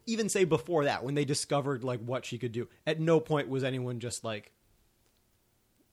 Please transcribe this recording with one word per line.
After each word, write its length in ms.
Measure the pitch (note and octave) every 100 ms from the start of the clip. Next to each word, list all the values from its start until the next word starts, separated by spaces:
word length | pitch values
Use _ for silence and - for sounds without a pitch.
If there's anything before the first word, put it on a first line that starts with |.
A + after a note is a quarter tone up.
| -
even 240 | A3+ G#3
say 140 | G3+
before 400 | F3+ D#3 - E3+
that, 200 | C#3+ G2+
when 120 | B2 C#3+
they 100 | C3+
discovered, 580 | D3 - C#3+ C#3 C3
like, 160 | B2+ B2
what 260 | A#2+ B2+ -
she 120 | A#2
could 140 | B2
do, 160 | A2 A#2 - -
at 140 | D#3+
no 200 | D#3+ D#3+
point 300 | D#3+ D3+ C3+
was 140 | C3
anyone 360 | C3 C3 B2 A#2+
just 240 | A#2+ -
like, 280 | A2+ G#2+ - _ _ _ _ _ _ _ _ _ _ _ _ _ _